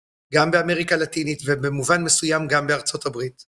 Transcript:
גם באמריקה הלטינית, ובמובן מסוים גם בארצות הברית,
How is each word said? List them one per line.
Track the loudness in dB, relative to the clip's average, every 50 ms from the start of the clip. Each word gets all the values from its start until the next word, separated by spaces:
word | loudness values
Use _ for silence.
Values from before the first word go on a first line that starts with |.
| _ _ _ _ _ 0 2
גם | 4 4 4
באמריקה | 4 2 2 2 0 -2 0 0 0
הלטינית, | 0 0 -2 -2 -4 -4 -4 -4 -4 -2
ובמובן | -2 -2 0 0 -2 -2 -2 0 2 2 2 2
מסוים | 2 0 0 2 2 0 0 0 2
גם | 0 0 2
בארצות | 2 0 -2 -2 -4 -6 -4 -4
הברית, | -6 -6 -6 -8 -8 -8 -12 -20 _ _